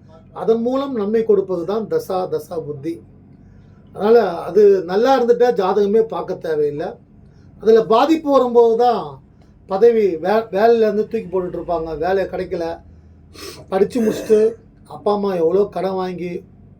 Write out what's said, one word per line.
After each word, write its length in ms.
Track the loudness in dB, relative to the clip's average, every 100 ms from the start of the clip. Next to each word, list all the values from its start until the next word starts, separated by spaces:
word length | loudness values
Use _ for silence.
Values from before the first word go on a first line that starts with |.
| -20 -20 -20
அதன் 280 | -8 -2 -2
மூலம் 340 | 0 -2 -4
நன்மை 300 | -4 -2 -2
கொடுப்பது 400 | 0 0 0 -6
தான் 240 | -4 -6 -4
தசா, 400 | -4 -4 -6 -4
தசா 360 | -6 -8 -12
புத்தி. 360 | -10 -10 -10 -12 -16 -20 -20 -20 -20 -20 -20 -20 -20
அதனால 380 | -4 4 4 4
அது 540 | -4 0 4 6 6
நல்லா 380 | 2 0 4 4
இருந்துட்டா 300 | 4 4 2
ஜாதகமே 500 | 2 0 0 2 2
பார்க்க 320 | 0 -4 -8
தேவையில்லை. 520 | -8 -4 -2 -2 -2 -10 -12 _ -20 -20 _ -20 -6
அதுல 240 | 2 4
பாதிப்பு 460 | 4 2 4 2 2
வரும்போது 460 | 2 4 4 4 4
தான் 460 | 2 0 -6 -16 _ _ _ _ -6
பதவி, 500 | 2 4 4 0 -2
வே-, 320 | 0 -2 0
வேலையிலேருந்து 560 | 0 2 4 2 0 -4
தூக்கி 120 | -6
போட்டுட்டு 420 | -4 -6 -6 -8
இருப்பாங்க, 380 | -6 -6 -6 -6
வேலை 260 | -2 -2
கிடைக்கல. 560 | -2 -6 -8 -6 -8 -10 -16 -20 _ -20 _ -20 -18 -18 -6
படிச்சு 320 | -2 0 0
முடிச்சுட்டு 500 | -2 -2 0 2 2 -2 -20 _
அப்பா 300 | -20 -6 -2
அம்மா 200 | -2 -2
எவ்வளோ 340 | 0 0 0 -2
கடன் 240 | -4 -6
வாங்கி, 500 | -4 -6 -8 -10 -10 -14 -20 -20